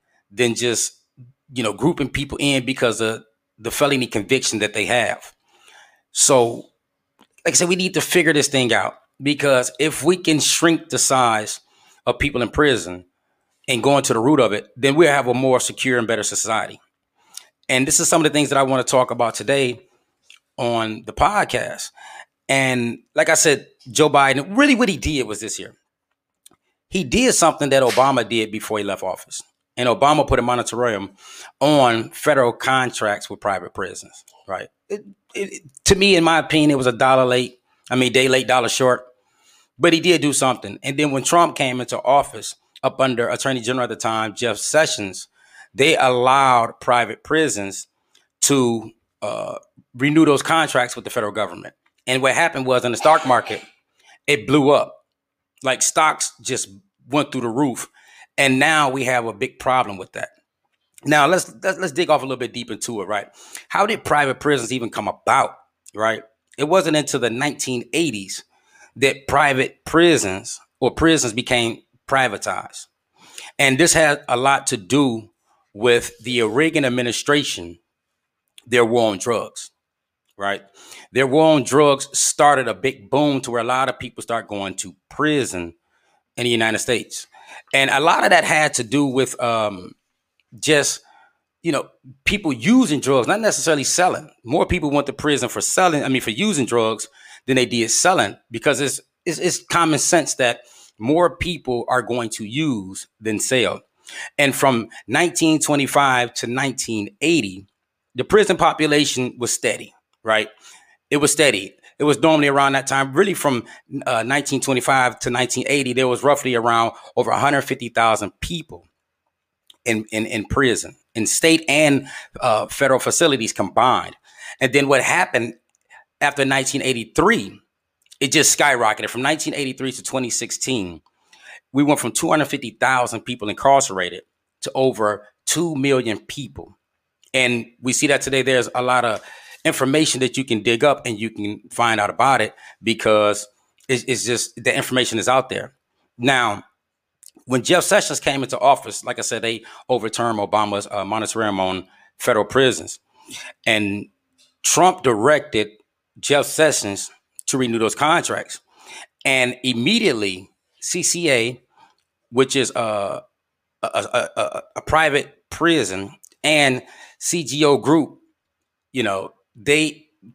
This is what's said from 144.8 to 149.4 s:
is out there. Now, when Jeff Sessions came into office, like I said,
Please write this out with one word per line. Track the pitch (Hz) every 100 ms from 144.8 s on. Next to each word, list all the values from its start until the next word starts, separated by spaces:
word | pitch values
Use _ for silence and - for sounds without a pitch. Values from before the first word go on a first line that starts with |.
| - 127 123 113
is | 101
out | 131 127
there. | 98 - _ _ _ _ -
Now, | 120 131 117 101 - _ _ _ _ _ - _ -
when | 127
Jeff | 110 175
Sessions | - 196 - 143
came | 156 139
into | 127 127
office, | 135 135 113 -
like | 113 120
I |
said, | - 113